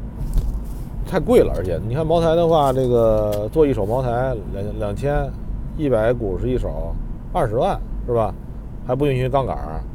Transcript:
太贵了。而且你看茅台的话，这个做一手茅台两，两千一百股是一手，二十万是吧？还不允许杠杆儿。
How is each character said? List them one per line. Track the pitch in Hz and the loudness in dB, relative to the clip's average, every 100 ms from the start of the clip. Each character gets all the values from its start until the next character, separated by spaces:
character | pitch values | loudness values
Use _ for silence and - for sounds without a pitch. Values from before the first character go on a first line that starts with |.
| - - - - - - - - - - - | -10 -6 -2 0 0 -2 -6 -8 -8 -8 -4
太 | 180 | -2
贵 | 151 240 | 4 4
了。 | 120 - | 4 0
而 | |
且 | 90 82 107 | -2 -2 -2
你 | |
看 | 135 156 | -2 2
茅 | 170 | 2
台 | 165 165 | 4 4
的 | 165 | 4
话， | 165 139 | 4 4
这 | 131 127 | 4 4
个 | 120 113 107 107 104 107 | 4 4 4 2 0 0
做 | 156 147 | 2 4
一 | |
手 | 117 98 | 2 0
茅 | 123 | 0
台 | 127 117 131 120 - | 0 0 -2 -2 -6
两， | 98 104 107 | -6 -4 -4
两 | 104 | -4
千 | 101 139 147 139 - - - - - | -2 0 0 -2 -4 -6 -6 -6 -2
一 | 143 | 2
百 | 113 110 | 4 4
股 | 120 104 90 | 2 0 0
是 | 117 | 0
一 | 120 | 0
手， | 92 76 82 - - - - | -2 -4 -4 -4 -6 -8 -4
二 | 180 127 | -2 0
十 | 113 | 0
万 | 175 - - - - | 0 -2 -4 -6 -2
是 | |
吧？ | 117 104 - - - - - - | 0 0 -4 -10 -12 -12 -8 -4
还 | |
不 | 131 147 | 0 2
允 | 127 | 0
许 | 127 | 0
杠 | 135 120 | 0 0
杆 | 76 | -4
儿。 | - 78 - | -6 -6 -8